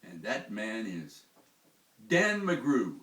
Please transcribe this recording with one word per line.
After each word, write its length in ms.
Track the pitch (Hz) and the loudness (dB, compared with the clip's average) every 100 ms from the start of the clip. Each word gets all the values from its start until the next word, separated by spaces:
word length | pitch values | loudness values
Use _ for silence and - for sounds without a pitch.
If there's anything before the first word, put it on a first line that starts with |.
And 220 | - 87 | -16 -10
that 280 | 80 131 - | -4 -4 -4
man 360 | 104 110 110 107 | -6 -4 -4 -6
is 360 | 87 76 - - _ _ _ _ _ _ _ 110 | -6 -10 -16 -20 _ _ _ _ _ _ _ 0
Dan 340 | 170 208 208 | 4 4 2
McGrew. 600 | 190 160 143 135 95 - | 0 0 4 4 2 -4